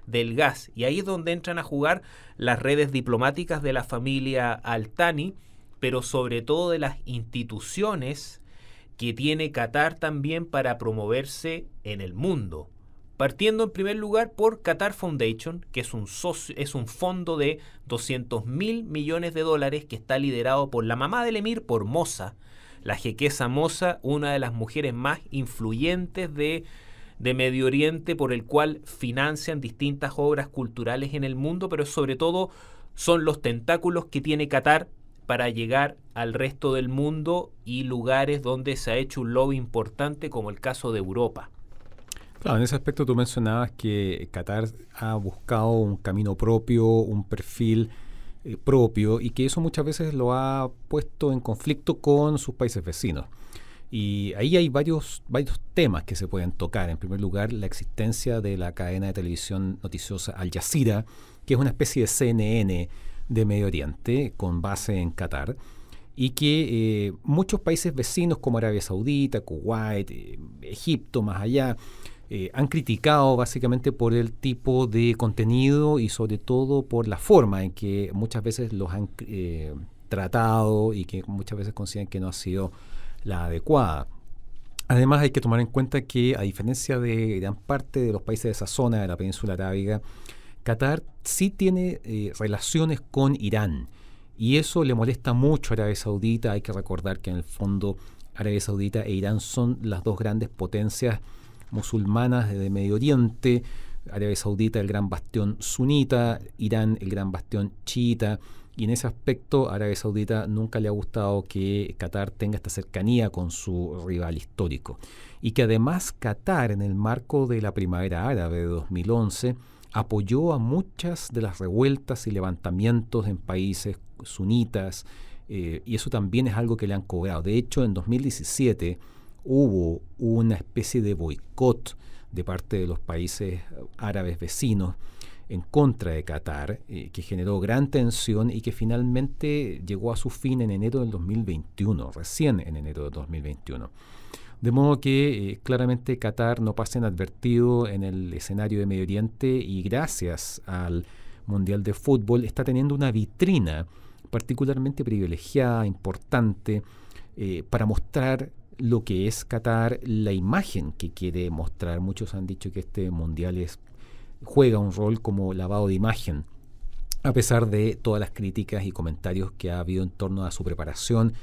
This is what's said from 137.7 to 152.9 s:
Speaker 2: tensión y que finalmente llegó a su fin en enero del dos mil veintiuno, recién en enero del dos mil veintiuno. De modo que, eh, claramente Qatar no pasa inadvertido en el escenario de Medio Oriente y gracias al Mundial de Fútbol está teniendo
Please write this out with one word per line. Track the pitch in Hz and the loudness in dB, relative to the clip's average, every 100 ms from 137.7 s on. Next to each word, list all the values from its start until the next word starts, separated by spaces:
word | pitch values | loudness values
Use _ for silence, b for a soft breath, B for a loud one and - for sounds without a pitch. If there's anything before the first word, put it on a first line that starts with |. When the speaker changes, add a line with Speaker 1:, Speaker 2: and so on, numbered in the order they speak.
| 123 139 | 2 4
Speaker 2:
tensión | 143 120 107 - 107 113 | 4 2 2 0 2 2
y | 113 | 0
que | 117 | -4
finalmente | - 110 120 123 123 139 - 151 147 123 76 90 | -2 0 2 2 2 0 -2 -2 0 -2 -6 -6
llegó | 98 117 | -4 -2
a | 113 | -2
su | - | -2
fin | - 135 127 | -2 0 2
en | 113 | 2
enero | 98 110 131 | 0 0 0
del | 117 | 0
dos | 101 | -2
mil | 85 110 | -2 -2
veintiuno, | 101 80 - - 98 90 62 | -2 -4 -6 -2 0 0 -2
recién | - 85 - 151 101 | -8 -6 0 2 2
en | 80 76 | 0 -6
enero | 76 76 | -6 -6
del | 71 | -6
dos | 69 71 | -8 -8
mil | 80 | -6
veintiuno. | 71 71 - 64 55 B B B B B B - | -6 -8 -10 -10 -10 B B B B B B -4
De | 117 | 2
modo | 127 143 139 | 6 6 4
que, | 135 135 143 110 98 | 4 4 4 2 -2
eh, | - | -4
claramente | - 123 123 123 123 123 | 0 2 2 0 -2 -2
Qatar | 113 110 117 117 | -2 0 0 2
no | 110 | 0
pasa | 104 110 123 | -2 -2 0
inadvertido | 113 87 92 - 127 120 120 120 113 | 0 0 -4 -2 2 4 6 4 2
en | 98 95 | -2 -2
el | 92 90 | -2 -4
escenario | 85 - 98 107 104 | -6 -4 -2 0 0
de | 101 | 0
Medio | 95 | 0
Oriente | 92 98 110 - 131 | 0 0 -2 0 0
y | 127 - 95 | 0 0 -4
gracias | 92 120 156 - 87 80 - - - | -2 0 -2 -2 -4 -4 -8 -10 -6
al | 92 90 87 85 B B B - | -4 -2 -2 -4 B B B -4
Mundial | 101 95 101 | 0 0 0
de | 101 | -2
Fútbol | 101 - 135 104 120 113 | 0 4 4 4 2 2
está | - | -2
teniendo | 135 127 139 | 0 2 2